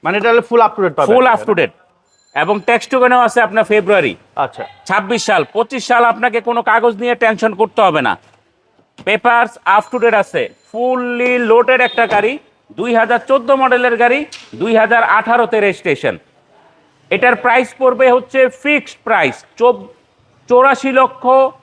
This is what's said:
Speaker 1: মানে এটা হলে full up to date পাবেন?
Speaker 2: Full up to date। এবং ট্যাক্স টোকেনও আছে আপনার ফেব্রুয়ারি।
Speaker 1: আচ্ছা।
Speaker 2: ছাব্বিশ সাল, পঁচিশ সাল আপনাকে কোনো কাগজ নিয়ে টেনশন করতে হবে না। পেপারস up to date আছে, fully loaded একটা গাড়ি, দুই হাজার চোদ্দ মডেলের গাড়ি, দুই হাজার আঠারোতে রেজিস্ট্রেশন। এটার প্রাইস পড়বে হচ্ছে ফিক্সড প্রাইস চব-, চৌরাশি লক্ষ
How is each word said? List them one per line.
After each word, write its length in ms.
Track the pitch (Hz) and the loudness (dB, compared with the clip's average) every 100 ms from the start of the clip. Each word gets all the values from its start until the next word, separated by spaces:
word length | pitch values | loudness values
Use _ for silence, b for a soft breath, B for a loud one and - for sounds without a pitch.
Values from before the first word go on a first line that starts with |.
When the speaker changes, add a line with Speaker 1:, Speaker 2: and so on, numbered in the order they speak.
Speaker 1:
মানে 140 | 160 202 | -4 -2
এটা 100 | 220 | 2
হলে 120 | 233 | 0
full 220 | 233 233 214 | 0 2 2
up 60 | 208 | 0
to 40 | |
date 120 | 190 | -4
পাবেন? 220 | 147 170 240 | 0 2 2
Speaker 2:
Full 120 | 254 | 2
up 80 | 220 - | 0 -2
to 60 | 180 | -2
date। 140 | 135 _ _ _ _ _ _ | -2 _ _ _ _ _ _
এবং 260 | - 156 208 | -6 -2 -2
ট্যাক্স 280 | - 233 - | -2 -2 -2
টোকেনও 320 | 262 247 247 | 0 2 2
আছে 200 | 233 233 | 2 0
আপনার 240 | 220 220 | 0 -2
ফেব্রুয়ারি। 520 | 220 214 185 202 139 85 _ - | 0 0 2 0 0 -6 _ -6
Speaker 1:
আচ্ছা। 280 | 139 - 110 - - | -6 -6 -16 -16 -4
Speaker 2:
ছাব্বিশ 360 | 190 196 226 - | -4 -2 -6 0
সাল, 180 | 190 143 | -2 0
পঁচিশ 340 | 208 233 262 - | -4 -4 -6 -2
সাল 180 | 240 | 2
আপনাকে 360 | 240 226 247 226 | 2 0 -2 -4
কোনো 220 | 226 233 | -4 -4
কাগজ 380 | 226 226 233 202 | 0 0 0 -2
নিয়ে 140 | 240 | -4
টেনশন 400 | 240 233 214 220 | 0 -2 0 -4
করতে 280 | 196 214 - | -2 -4 0
হবে 200 | 196 151 | 0 2
না। 140 | 120 92 _ _ _ _ _ _ _ - | -2 -4 _ _ _ _ _ _ _ -12
পেপারস 540 | - 214 240 240 226 - - 202 | -4 -2 2 0 0 -4 0 0
up 60 | - | 0
to 120 | 247 | -2
date 120 | 226 220 | 0 0
আছে, 320 | 196 165 113 _ _ | -2 -4 -6 _ _
fully 640 | 220 247 254 247 240 247 247 233 | -6 -4 -4 -4 -4 -2 0 2
loaded 300 | 226 240 254 | 2 4 2
একটা 260 | 247 - 226 | 0 0 0
গাড়ি, 320 | 208 214 294 _ _ _ | 0 -2 -4 _ _ _
দুই 220 | - 226 | -10 -2
হাজার 240 | 233 220 240 - | 0 0 -2 0
চোদ্দ 220 | 269 233 | -2 0
মডেলের 460 | 269 262 247 247 233 | 0 2 2 0 2
গাড়ি, 280 | 240 269 302 - - | 0 0 -4 -14 -20
দুই 220 | 110 196 220 | -8 0 0
হাজার 260 | 214 233 | 2 0
আঠারোতে 560 | 226 202 220 240 233 220 | 2 0 0 0 0 0
রেজিস্ট্রেশন। 580 | 202 180 180 139 131 87 _ _ _ _ _ _ _ _ _ | 0 -2 -4 -2 -4 -6 _ _ _ _ _ _ _ _ _
এটার 260 | 190 247 247 | 0 0 0
প্রাইস 380 | 247 240 254 - | 0 0 -2 -2
পড়বে 320 | 262 247 262 | -2 2 2
হচ্ছে 380 | 247 254 269 254 - | 2 -2 0 0 -2
ফিক্সড 340 | 285 294 - - | -2 -2 -4 -16
প্রাইস 400 | - 208 147 - - - | -4 0 0 -4 -20 0
চব-, 300 | 240 208 190 _ _ _ _ _ _ | 0 0 -8 _ _ _ _ _ _
চৌরাশি 440 | 247 262 269 269 | 2 4 2 0
লক্ষ 340 | 254 254 - 247 262 262 - | 0 0 0 0 2 2 -4